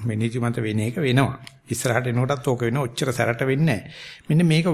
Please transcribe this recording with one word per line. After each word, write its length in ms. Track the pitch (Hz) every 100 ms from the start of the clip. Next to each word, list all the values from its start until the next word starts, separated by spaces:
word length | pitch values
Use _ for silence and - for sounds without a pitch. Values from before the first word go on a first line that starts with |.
මේ 140 | 113 107
නිදිමත 420 | 117 120 120 117
වෙන 220 | 110 107
එක 160 | 107 123
වෙනවා. 420 | 143 127 135 - - - -
ඉස්සරහට 420 | 120 131 117 123
එනකොටත් 400 | 120 131 143 131
ඕක 140 | 120
වෙනවා. 220 | 117 117
ඔච්චර 280 | 127 - 135
සැරට 300 | 127 113 117
වෙන්නේ 240 | 135 135 160 104
නැහැ. 160 | - - - - -
මෙන්න 220 | 156 175
මේක 180 | 156 175